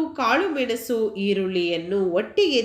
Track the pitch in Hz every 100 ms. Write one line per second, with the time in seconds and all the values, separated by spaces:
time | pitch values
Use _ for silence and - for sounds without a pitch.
0 | 311 - 233 277 392 285 240 233 - 226
1 | 214 196 202 196 190 185 175 170 170 196
2 | 185 175 214 - 370 254